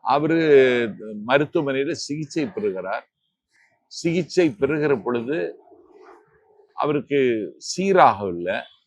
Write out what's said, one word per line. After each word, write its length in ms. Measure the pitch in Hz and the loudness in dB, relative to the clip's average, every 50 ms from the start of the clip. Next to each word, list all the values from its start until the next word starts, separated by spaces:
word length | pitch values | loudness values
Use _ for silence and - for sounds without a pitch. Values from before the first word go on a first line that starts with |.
அவரு 360 | - 113 131 147 151 156 165 165 165 156 143 135 131 127 123 120 120 110 - - 110 110 107 107 107 | -2 0 0 0 2 0 0 2 4 6 8 8 8 6 4 0 -2 -4 -6 -12 -14 -14 -14 -12 -2
மருத்துவமனையில 640 | 120 131 143 151 143 - 175 147 139 135 135 139 151 | 2 2 2 2 2 0 -2 -2 0 -2 -4 -4 -4
சிகிச்சை 540 | 165 - - - 147 156 156 143 - 165 143 | -6 -8 -8 -10 -8 -10 -10 -8 -6 -6 -6
பெறுகிறார். 640 | 110 92 110 104 104 92 92 90 95 104 127 - _ _ _ _ _ _ _ _ _ _ _ _ _ _ _ _ | -6 -6 -4 -4 -4 -4 -4 -8 -8 -8 -8 -10 _ _ _ _ _ _ _ _ _ _ _ _ _ _ _ _
சிகிச்சை 640 | _ - - - 170 165 185 165 - - 185 175 156 | _ -18 -6 -4 -2 -2 -2 -4 -2 0 2 2 2
பெறுகிற 520 | 110 101 139 135 156 151 147 147 143 113 92 | 2 -2 -2 -2 0 0 2 0 0 0 0
பொழுது 540 | 117 123 120 113 123 151 175 175 - - - _ - - - _ _ _ - - - - - _ _ _ _ _ _ _ _ _ _ _ | -4 -4 -4 -4 -4 -4 -4 -6 -6 -8 -14 _ -20 -20 -20 _ _ _ -20 -20 -20 -20 -20 _ _ _ _ _ _ _ _ _ _ _
அவருக்கு 460 | - 131 147 151 147 117 _ 143 143 131 123 117 110 101 76 - | -6 -4 -2 -2 -4 -4 _ 0 2 2 2 0 -2 -4 -8 -10
சீராகவில்லை. 1040 | _ - - - - 185 196 190 185 151 127 107 101 104 98 87 85 87 90 101 123 - - _ _ _ | _ -12 -10 -6 -4 0 2 6 6 6 6 4 2 -4 -6 -4 -4 -4 -4 -4 -6 -8 -12 _ _ _